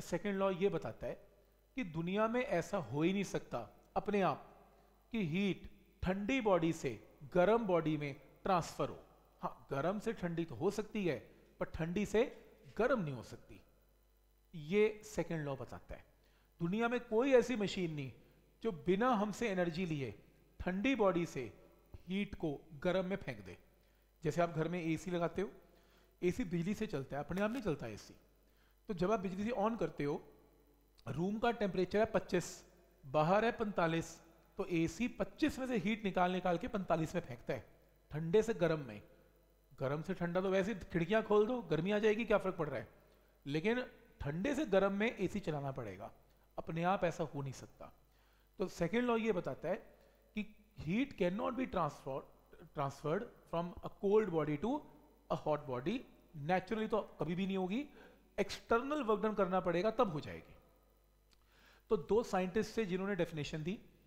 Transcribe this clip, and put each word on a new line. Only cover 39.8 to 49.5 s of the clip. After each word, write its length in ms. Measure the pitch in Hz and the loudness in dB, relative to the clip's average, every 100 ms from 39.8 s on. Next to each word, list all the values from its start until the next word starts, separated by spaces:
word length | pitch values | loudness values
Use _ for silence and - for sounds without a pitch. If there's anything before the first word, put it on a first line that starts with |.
गर्म 220 | 131 147 | -2 -2
से 120 | 160 | -2
ठंडा 260 | 180 170 175 | -4 0 0
तो 100 | 190 | 2
वैसे 220 | 190 190 | 2 2
ही 80 | 220 | -2
खिड़कियाँ 420 | - 175 165 214 | -4 -2 2 2
खोल 240 | 214 208 214 | 6 6 6
दो, 160 | 247 | 2
गर्मी 280 | 185 156 180 | 0 0 2
आ 80 | 208 | 4
जाएगी, 260 | 214 214 | 4 4
क्या 140 | 233 208 | 4 2
फ़र्क 180 | 190 170 | 2 -2
पड़ 120 | 147 | -4
रहा 120 | 127 | -4
है? 80 | 101 - - _ _ _ 143 | -8 -16 -20 _ _ _ -4
लेकिन 400 | 151 196 240 247 - - - | -2 0 0 -2 -12 -20 -8
ठंडे 340 | 143 156 208 | -6 -2 0
से 120 | 269 - | 0 4
गर्म 260 | 190 196 | 4 4
में 240 | 202 220 - | 2 0 0
एसी 240 | 190 208 | -2 -2
चलाना 320 | 185 151 139 | -4 -4 -4
पड़ेगा, 400 | 135 113 95 110 - _ _ _ - | -6 -8 -10 -12 -16 _ _ _ -12
अपने 240 | - 165 | -6 -2
आप 220 | 175 196 | 0 2
ऐसा 200 | 175 - | 0 0
हो 180 | 156 143 | -4 -4
नहीं 100 | 139 | -8
सकता। 400 | 120 - - - - _ _ _ _ _ - | -10 -14 -18 -20 -20 _ _ _ _ _ -6
तो 80 | 202 | -6
second 340 | - 170 214 | -2 0 0
law 140 | 247 226 | 2 2
ये 160 | 220 | 0
बताता 360 | 180 156 | -2 -4